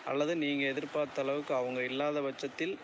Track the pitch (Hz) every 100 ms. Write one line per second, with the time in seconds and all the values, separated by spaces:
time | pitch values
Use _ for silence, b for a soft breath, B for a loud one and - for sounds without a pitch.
0 | - 135 147 170 143 143 139 135 143 151
1 | 143 - 135 147 143 135 123 127 127 131
2 | 147 147 139 135 139 - 165 196